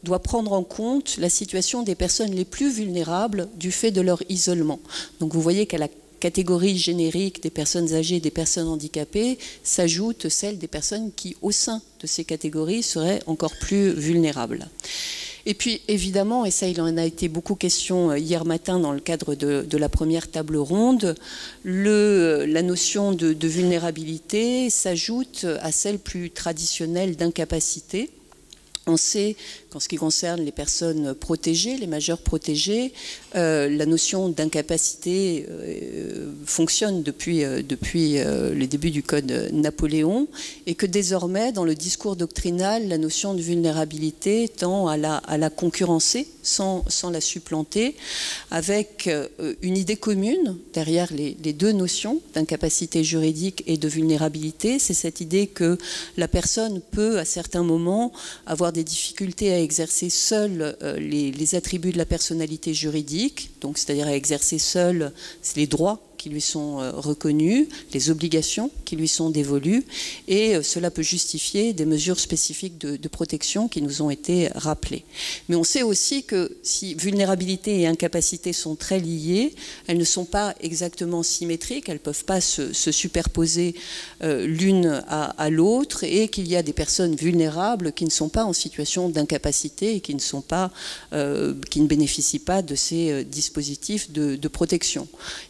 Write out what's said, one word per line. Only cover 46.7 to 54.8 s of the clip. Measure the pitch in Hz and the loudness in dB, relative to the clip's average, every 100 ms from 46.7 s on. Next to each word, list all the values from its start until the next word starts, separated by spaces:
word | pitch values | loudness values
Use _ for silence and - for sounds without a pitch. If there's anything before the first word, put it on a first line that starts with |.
| 185 - | 0 0
sans | - 180 | -2 -2
la | 170 | -2
supplanter, | - 180 - 156 151 208 240 302 - - - - - | -2 -4 -4 -4 -2 0 0 -2 -10 -8 -6 -8 -4
avec, | 165 165 202 208 - 180 | -4 0 0 -2 -4 -2
euh, | 151 135 - 156 - | -2 -4 -6 -6 -4
une | 185 185 | 0 0
idée | 180 214 | 0 0
commune | - 196 202 349 285 175 - | 0 2 2 2 2 -2 -6
derrière | - 156 165 175 | -4 2 2 2
les, | 151 151 - | -2 -4 -4
les | 156 | -4
deux | 147 196 | 2 2
notions | 208 180 - 214 302 - 156 | 4 2 -2 -2 -4 -2 -2
d'incapacité | 156 156 160 - 170 165 | 0 0 0 0 0 0
juridique | 156 165 156 156 185 185 - | 2 2 2 2 -4 -4 -2
et | 160 | 0
de | 156 | 0
vulnérabilité. | 156 160 151 156 156 156 - 214 | 2 2 4 2 -2 -8 -2 0
C'est | 269 | 2